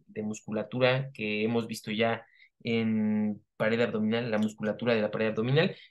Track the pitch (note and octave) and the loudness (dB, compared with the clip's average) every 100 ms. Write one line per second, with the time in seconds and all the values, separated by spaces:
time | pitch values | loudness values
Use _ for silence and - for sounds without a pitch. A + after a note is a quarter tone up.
0 | - G#2+ G#2+ G#2+ - G#2+ G#2 B2 B2+ C3 | -14 -8 -8 -8 -6 -6 -4 2 2 2
1 | C3+ - G#2+ G#2+ A2 A#2 A2+ A2 - G#2 | -2 -6 -4 0 0 0 -2 -6 -6 0
2 | A2+ A2+ - _ _ _ A#2 A#2 A2 A2 | 2 0 -6 _ _ _ -4 0 2 2
3 | G#2+ G#2+ G#2+ G#2 - - A2 A2+ A#2 A2 | 2 2 0 -4 -10 -2 0 2 0 0
4 | G#2+ A2+ A#2+ G#2+ G#2+ - G#2+ G2+ A#2 A2+ | 0 0 0 0 0 -2 -4 -2 0 2
5 | G#2+ G#2+ A2 A2 A#2 C#3+ F#3 - - | 0 0 -2 0 2 2 2 -2 -12